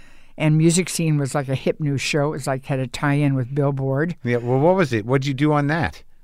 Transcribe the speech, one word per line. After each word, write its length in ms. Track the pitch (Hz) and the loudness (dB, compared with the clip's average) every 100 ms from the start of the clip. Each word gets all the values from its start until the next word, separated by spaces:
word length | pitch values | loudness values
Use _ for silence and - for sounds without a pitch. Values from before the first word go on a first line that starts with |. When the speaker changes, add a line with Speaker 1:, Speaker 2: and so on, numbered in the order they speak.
| - - - - | -14 -20 -20 -2
Speaker 1:
And 200 | 156 156 | 2 4
Music 300 | 165 165 175 | 4 4 0
Scene 280 | - 160 147 | -2 0 0
was 160 | 139 | 0
like 160 | 151 131 | -4 -2
a 60 | 131 | -2
hip 240 | 185 - | -2 -2
new 180 | 147 135 | -2 -2
show. 300 | - 156 147 | -2 0 -2
It 40 | |
was 140 | 151 135 | -4 -6
like, 180 | 135 - | -6 -4
had 120 | 135 | -4
a 60 | 127 | -4
tie-in 460 | - 147 143 147 | -4 0 2 2
with 200 | 135 120 139 | 0 -2 -2
Billboard. 600 | 139 135 135 135 165 165 | 0 0 -2 -2 -2 -4
Speaker 2:
Yeah. 140 | 120 120 | -2 -2
Well, 220 | 120 131 | 2 2
what 160 | 160 190 | 4 4
was 180 | 151 | 2
it? 140 | 113 110 | 0 0
What'd 180 | 135 135 | 0 0
you 80 | |
do 200 | 135 151 | 0 2
on 120 | 147 143 | 2 0
that? 360 | 165 113 - - - | 0 -4 -6 -16 -10